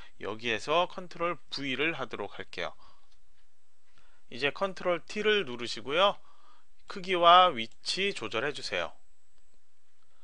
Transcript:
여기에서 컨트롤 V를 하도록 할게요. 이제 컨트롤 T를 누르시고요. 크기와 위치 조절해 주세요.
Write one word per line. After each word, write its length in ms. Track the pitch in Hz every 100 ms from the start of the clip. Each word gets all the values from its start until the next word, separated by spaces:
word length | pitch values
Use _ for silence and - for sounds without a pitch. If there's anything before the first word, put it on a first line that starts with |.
| - -
여기에서 680 | 90 110 120 107 143 165 175
컨트롤 460 | - 180 165 170 165 -
V를 440 | 143 139 127 156
하도록 440 | 147 120 104 101 -
할게요. 360 | 98 - 82 - - - - - - - - - - - - - - - -
이제 220 | 120 139
컨트롤 500 | - 196 185 180 170 -
T를 380 | 214 214 208 139
누르시고요. 720 | 120 117 117 113 160 202 - - - - - - - -
크기와 600 | 202 180 180 170 180 180
위치 640 | 123 113 - - 180 202
조절해 400 | - 110 113 143
주세요. 400 | 131 - 92 80 - - - - - - - - - - - - -